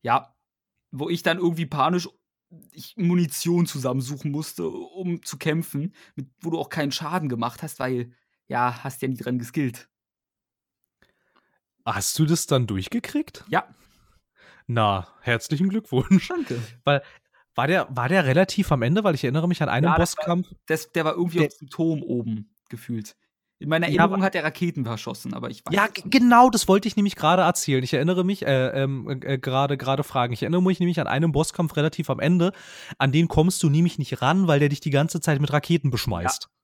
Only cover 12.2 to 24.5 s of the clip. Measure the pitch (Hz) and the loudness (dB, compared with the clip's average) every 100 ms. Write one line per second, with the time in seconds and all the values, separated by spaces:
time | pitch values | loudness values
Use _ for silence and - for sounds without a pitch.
12.2 | 156 165 - 135 117 95 92 233 - 294 | 2 2 0 0 0 -4 -4 -6 -4 -6
13.2 | 311 - - 156 - - _ _ _ _ | -6 -12 -4 -4 -4 -20 _ _ _ _
14.2 | _ _ - - - 117 107 98 90 _ | _ _ -20 -20 -4 2 2 2 -4 _
15.2 | - 117 - 147 190 208 - 127 - 190 | -2 -2 0 0 0 0 -2 -2 4 4
16.2 | - 359 285 120 117 - - 143 - - | 4 -6 -4 -6 -8 -6 0 0 -2 -20
17.2 | _ _ _ - 135 180 - 131 123 185 | _ _ _ -4 0 0 -2 -4 0 2
18.2 | 143 139 185 - 196 143 117 180 208 151 | 4 4 2 2 0 2 2 2 2 0
19.2 | 127 143 170 175 151 120 165 160 170 - | 0 0 0 0 0 2 2 4 2 -2
20.2 | 160 175 185 - - 156 - 170 156 - | -2 -2 -2 -12 -4 -4 -4 -2 -2 0
21.2 | 175 170 151 - 147 - 165 156 - 123 | -2 2 0 -2 -18 -2 0 0 -2 -4
22.2 | 117 110 104 _ _ 113 - 117 104 - | -4 -6 -8 _ _ -16 -8 -8 -8 -18
23.2 | _ _ _ _ 143 160 170 151 196 190 | _ _ _ _ -2 -2 0 4 4 4
24.2 | 190 185 156 | 0 0 -4